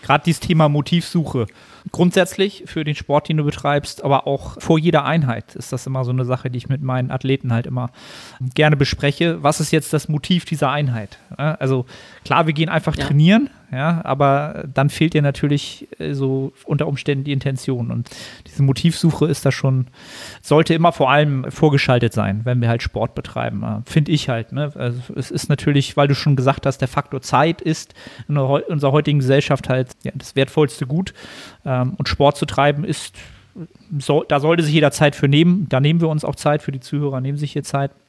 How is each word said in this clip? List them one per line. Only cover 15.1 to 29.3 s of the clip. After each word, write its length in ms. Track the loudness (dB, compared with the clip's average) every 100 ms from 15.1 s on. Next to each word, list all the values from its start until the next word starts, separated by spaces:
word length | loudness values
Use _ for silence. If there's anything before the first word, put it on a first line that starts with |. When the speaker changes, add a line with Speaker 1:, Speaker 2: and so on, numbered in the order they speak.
Speaker 1:
dir 80 | 4
natürlich, 680 | 2 0 0 0 -4 -14 -20 -10
äh, 140 | -6
so 400 | -2 -2 -2 -4 _
unter 220 | -4 -2 -2
Umständen 380 | -4 -2 -4
die 80 | -2
Intention. 580 | -2 -2 -4 -4 -4 -4
Und 200 | -6 -8 -12 -18 -20 -16
diese 160 | 0
Motivsuche 640 | 2 2 -2 0 0 2 0
ist 200 | 0 -2
da 40 |
schon, 360 | 0 0 0 -4 -10 -20 -18 -18 -18
sollte 320 | 2 4 4
immer 180 | 4 2
vor 180 | 4 4
allem 400 | 4 4 0 -4
vorgeschaltet 640 | 0 2 4 4 2 2
sein, 300 | 0 -2 -2
wenn 160 | 0 0
wir 80 | 2
halt 140 | 0
Sport 320 | -2 -4 -4
betreiben, 480 | -6 -10 -6 -6 -4
äh, 280 | -6 -6 -2
find 200 | 0 2
ich 180 | 0 0
halt, 240 | -4 -4
ne? 180 | -6 -6
Also 260 | -4 -6 -6 -8 -10
es 140 | -6
ist 180 | -6 -2
natürlich, 480 | 0 2 0 0 2
weil 120 | 2
du 60 |
schon 220 | 2 2 2
gesagt 300 | 2 0 -2
hast, 120 | -4
der 100 | -4
Faktor 340 | -4 -6 -10
Zeit 400 | 0 2 2 0
ist 320 | -4 -4 -6 -20 -20 -20 -4
in 60 |
der 140 | 0 2
heu-, 160 | 0 0
unserer 240 | 0 2
heutigen 280 | 2 4 2
Gesellschaft 500 | 4